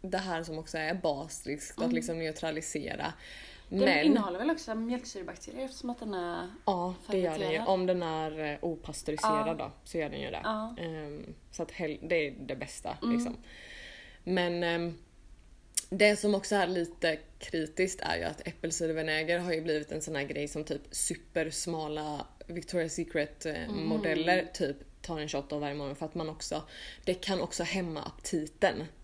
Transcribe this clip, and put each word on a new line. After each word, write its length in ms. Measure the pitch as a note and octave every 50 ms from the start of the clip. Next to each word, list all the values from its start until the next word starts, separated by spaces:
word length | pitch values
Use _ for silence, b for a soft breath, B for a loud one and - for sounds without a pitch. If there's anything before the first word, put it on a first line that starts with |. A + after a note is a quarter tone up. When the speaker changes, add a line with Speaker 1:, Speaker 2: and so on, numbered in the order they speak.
Speaker 1:
det 160 | - F#3 F#3
här 260 | F#3 F#3+ F#3 E3+ E3 E3
som 160 | E3 D#3 D#3+
också 180 | D#3+ - -
är 160 | D#3+ D#3 D#3 F3
basiskt, 760 | F#3 - E3 C#3+ C3+ D3+ D#3+ - - - - C#3+ D3+ - - -
att 60 | - -
Speaker 2:
Mm. 120 | B3 A#3+
Speaker 1:
liksom 240 | A#3+ - A#3+ E3 E3
neutralisera. 920 | E3 D#3 D#3 - - D#3+ D#3 D#3 D#3+ - - D#3 C#3+ - - - D3 D#3 D#3+ B B B B B B B B B B B
Speaker 2:
Den 100 | F#3 F#3+
Speaker 1:
Men 260 | - - - D4 D4+
Speaker 2:
innehåller 340 | D#4 C4+ A3 G#3 F#3+ F3 F#3
väl 100 | A#3 D4+
också 240 | E4 D#4+ - - A3
mjölksyrebakterier 920 | A3 A3+ A#3 B3 B3 A#3+ - - G3+ F3+ F3 F3 - - - A3+ B3 C4+
eftersom 240 | C4 C4 - - B3
att 100 | A#3+ -
den 140 | A3+ A3 G3+
är 340 | F3+ F3 F3 E3+ E3+ F3+ F3+ G#3 - -
Speaker 1:
Ja, 280 | - F#3+ F3 F3 F#3 F#3 - -
det 100 | - G#3 F#3+
gör 100 | F3+ E3+
den 80 | D#3+ D#3+
ju. 60 | -
Speaker 2:
fermenterad. 220 | D#3 D#3+ D#3+ -
Speaker 1:
Om 180 | - F#3+ F#3 F3+
den 180 | F3+ F3+ F3+ F3
är, 480 | E3 D#3+ D#3+ D#3 D#3 D#3 D#3 D#3 D3+
eh, 60 | D3 -
opastöriserad 840 | - E3+ E3 D3+ - - D3 - - - D3+ D#3 - A3 G#3+ G#3+ G#3+
Speaker 2:
Ja. 60 | G#3+ E3
Speaker 1:
då, 180 | D3+ C3+ - - - -
så 140 | - -
gör 120 | E3+ D3+ D3
den 120 | D3 C#3
ju 100 | C#3 -
det. 100 | - - -
Speaker 2:
Ja. 320 | - A3 G#3+ G#3+ A3+ A#3+ F3
Speaker 1:
Ehm, 540 | E3+ E3 D#3+ D#3 D3+ D3 D3 D3 - - D#3+ - - -
så 120 | - - E3
att 80 | -
hel-, 280 | - - F3 D3+ D3+ -
det 260 | - D#3+ F3 E3 D3+
är 40 | C#3+ B2+ -
det 160 | C3+ - C3+
bästa, 420 | B2+ - C#3 - - - - - -
Speaker 2:
Mm. 140 | - A#3 A#3
Speaker 1:
liksom. 220 | A#3+ A#3+ A#3+ A#3+ - B B B B B B B B B B B B B B B B B
Men, 400 | F3 F#3 F#3 F3 F3 F3 E3+ F3
ehm, 300 | E3+ E3+ E3+ E3+ E3+ E3 - - - - - - - - - - - - - - - - - - -
det 260 | - F#3+ G#3 G#3 G#3
som 200 | G3+ - G#3 G3+
också 200 | G3 G3 - G#3+
är 120 | G3+ F#3
lite 520 | E3+ F#3 F3+ E3+ E3+ - - - E3 D#3 D#3 - - - -
kritiskt 640 | - - - E3 D#3 D#3 - - F#3 F#3+ - -
är 160 | - - E2+
ju 60 | E2+ -
att 240 | E3 D#3 - -
äppelcidervinäger 920 | - E3 - - E3 E3 - E3+ D#3+ D#3+ D#3+ D#3 D#3+ D#3 D#3 D#3+ D#3+ E3+ F3
har 140 | F3 F3+ E3
ju 80 | D#3+
blivit 300 | D#3+ E3+ D3+ D3+ D3+ -
en 100 | D#3 D#3+
sån 140 | - - D#3+
här 80 | C#3 C#3+
grej 240 | C#3 C#3+ C#3+ D3
som 160 | D3 - D3+ D3+
typ 180 | - D#3+ - - -
supersmala 1400 | - - - - E3 - - - - E3+ D#3 D#3+ - - - F3 E3+ D#3+ D#3 D3+ D3+ D3+ D3+ D3+ D3 - - - - - -
Victoria's 400 | - E3+ F3 - - - F3 E3 E3
Secret, 560 | - - E3 D#3+ - D#3+ D3 D3 - - -
eh, 180 | D#3+ D3+ E3 D#3+
Speaker 2:
Mm. 220 | D#3 - D#3 D#3+
Speaker 1:
modeller 580 | D#3+ D#3+ D#3 - E3 D#3 D#3 D#3+ E3+ F3+ F#3 E3+ - -
typ 240 | - F3+ C#3 C#3+ - - - - -
tar 180 | - - E3+ D#3
en 100 | D3+ D3+
shot 220 | - C#3 C#3+ C#3+ D3+
av 80 | D3
varje 140 | D3 C#3+ C#3+
morgon, 200 | D3 C#3+ C#3 C#3+
för 100 | - E3
att 100 | D#3 -
man 140 | F3 D#3+ D#3
också, 320 | D#3 - - - D#3+ D#3 D#3+ B B B B B B B B
det 80 | - F3+
kan 280 | F#3 - - G3 F3+
också 220 | - F3 - - E3+
hämma 380 | E3+ F#3 F#3+ F3+ E3+ D#3 D3+
aptiten 840 | D3 D#3+ - - - - - E3 D3+ D3+ - - - F#3 - - D#3 D#3+ - -